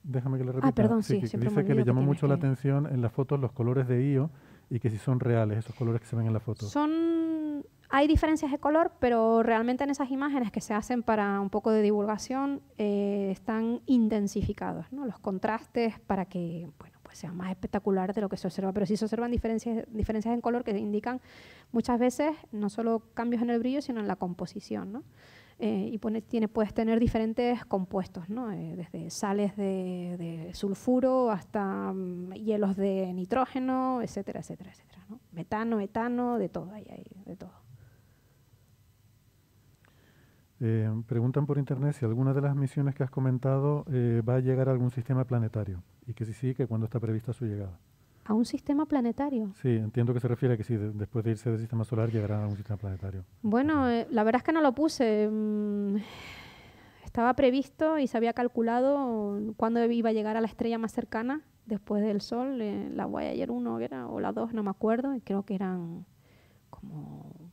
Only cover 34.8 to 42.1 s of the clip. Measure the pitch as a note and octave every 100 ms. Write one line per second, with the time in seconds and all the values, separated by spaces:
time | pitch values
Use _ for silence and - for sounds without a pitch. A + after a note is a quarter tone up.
34.8 | _ - F3+ A#3 _ E3 E3 G#3+ A#3 A3
35.8 | G3+ A3+ A#3+ A#3+ B3 A#3+ F#3 F3 E3 G#3+
36.8 | - - - F#3 G3 F3+ F3+ - - -
37.8 | - _ _ _ _ _ _ _ _ _
38.8 | _ _ _ _ _ _ _ _ _ _
39.8 | _ _ _ - - _ _ _ A2+ A2+
40.8 | A2 A2 A#2 A#2 B2 C#3 D3 C#3+ C3+ C3
41.8 | C#3+ C#3+ A2+